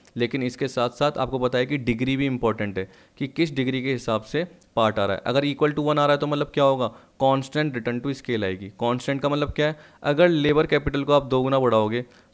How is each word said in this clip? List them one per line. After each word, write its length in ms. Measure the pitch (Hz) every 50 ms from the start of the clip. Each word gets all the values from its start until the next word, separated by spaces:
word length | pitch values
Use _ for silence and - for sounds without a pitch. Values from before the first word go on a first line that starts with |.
| _ _ -
लेकिन 260 | 117 120 117 - 131 127
इसके 240 | 127 120 - 139
साथ 220 | 131 - 127 120 120
साथ 220 | - - 143 147 147
आपको 220 | - 131 123 131 131
पता 180 | 127 120 131
है 80 | 123 131
कि 120 | 131 147
डिग्री 400 | 139 120 123 117 113 127 131 135
भी 80 | 131 139
इंपॉर्टेंट 520 | 135 127 123 120 113 104 110 107 101 92
है 140 | 92 95 - - - - _ _
कि 100 | - 143
किस 280 | 139 - - 170 156 139
डिग्री 280 | 135 127 127 131 131 123
के 80 | 135
हिसाब 300 | 131 117 - - 110 107
से 260 | 104 - - 151 175 175 - - _ _ -
पार्ट 240 | 120 113 110 104 107
आ 60 | 101
रहा 100 | 101 95
है। 60 | - -
अगर 200 | 123 123 139 143
equal 240 | 143 135 - 151 147
to 100 | 147 151
one 200 | 147 147 151 147
आ 60 | 147
रहा 60 | 143
है 60 | 147
तो 100 | 143 151
मतलब 240 | 147 147 143 147 - -
क्या 100 | 147 139
होगा? 240 | 139 135 127 123 - - - - _ _ -
कांस्टेंट 560 | 135 135 135 135 135 - - 151 151 151 127
रिटर्न 240 | 120 113 123 120 120
टू 140 | 123 143 135
स्केल 300 | 135 - - 120 107 101
आएगी। 240 | 95 95 92 101
कांस्टेंट 540 | 98 - - 117 117 123 127 - - 139 135
का 80 | 139 143
मतलब 220 | 143 147 147 -
क्या 160 | - - 147
है? 120 | 151 156 151 - - _ - -
अगर 260 | 143 147 147 180 175
लेबर 360 | 170 151 143 151 147 156 156
कैपिटल 360 | - 156 143 139 143 139 143 139
को 100 | 139 147
आप 120 | 143 139
दो 160 | 123 131 131
गुना 180 | 131 135 139 135
बढ़ाओगे 460 | 131 120 113 110 107 107 113 120 123 - - - _ _